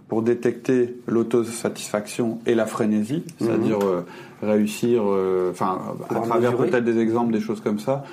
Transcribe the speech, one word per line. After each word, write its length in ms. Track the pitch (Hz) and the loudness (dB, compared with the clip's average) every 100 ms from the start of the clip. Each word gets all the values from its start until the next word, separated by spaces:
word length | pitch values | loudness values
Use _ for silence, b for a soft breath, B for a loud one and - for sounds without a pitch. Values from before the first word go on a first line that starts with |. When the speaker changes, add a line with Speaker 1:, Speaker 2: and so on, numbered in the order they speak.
| B | B
Speaker 1:
pour 140 | 110 | 0
détecter 800 | 113 120 120 117 - 127 120 - - | 2 2 0 -2 0 2 2 -2 -2
l'autosatisfaction 1300 | 113 113 120 110 - - - - 107 - - 117 113 123 | 0 2 0 0 -2 -4 -4 -4 -4 -4 -4 -2 -2 0
et 80 | |
la 120 | 113 110 | 2 2
frénésie, 580 | - 107 107 107 160 175 - | 0 0 0 0 -4 -6 -4
Speaker 2:
Mhm. 60 | 113 | -2
Speaker 1:
c'est-à-dire, 300 | 113 110 107 | 0 2 2
euh, 200 | 98 87 87 B B B | 0 0 -4 B B B
réussir, 640 | 104 107 104 - 120 120 | 0 2 2 0 2 2
euh, 460 | 101 98 95 92 92 | 2 2 2 2 0
enfin, 300 | 87 101 90 - 85 | 0 -2 -2 -6 -10
à 20 | - | -6
Speaker 2:
Pouvoir 180 | 113 113 | -4 0
Speaker 1:
travers 240 | 117 120 | 2 2
Speaker 2:
mesurer. 180 | 120 117 | 2 2
Speaker 1:
peut-être 140 | 123 | 2
des 140 | 117 113 | 2 2
exemples, 340 | 113 120 117 | 2 2 2
des 80 | 107 | 0
choses 200 | 110 104 | -2 -4
comme 200 | 113 104 | -2 -2
ça, 240 | 135 139 B | -2 -4 B